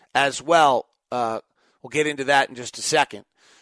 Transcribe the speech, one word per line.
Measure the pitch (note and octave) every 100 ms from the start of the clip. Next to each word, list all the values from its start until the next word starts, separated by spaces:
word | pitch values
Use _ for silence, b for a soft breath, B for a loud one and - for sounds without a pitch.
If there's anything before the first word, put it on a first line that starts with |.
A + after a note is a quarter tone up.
| b
as | B2+ C#3 B2+
well. | B2+ E3+ D3 A#2+ - _ _
Uh, | B2 A#2 A2 - _ _ _
we'll | B2
get | C3+ D3+
into | C#3+ C3+
that | C#3+ C#3
in | B2
just | A#2+ -
a |
second. | - D3+ C3+ G2+ - b b b